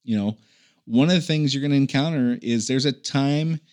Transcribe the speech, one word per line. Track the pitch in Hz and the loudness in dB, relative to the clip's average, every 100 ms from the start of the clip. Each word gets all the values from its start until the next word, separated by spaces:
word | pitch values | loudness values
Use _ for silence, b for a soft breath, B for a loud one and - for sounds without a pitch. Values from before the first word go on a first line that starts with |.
You | 123 104 | -4 -2
know, | 104 110 b b b b | -2 -6 b b b b
one | - 117 156 | -2 2 4
of | 180 | 2
the | |
things | - 156 147 | 0 0 0
you're | 135 | 0
gonna | 143 | 0
encounter | 139 135 135 156 156 123 120 | 2 2 0 0 0 -2 -2
is | 113 117 110 | -2 -2 0
there's | 131 | 0
a | 143 | 0
time | 123 - 139 139 147 160 156 - | -4 -4 0 0 0 -2 -4 -8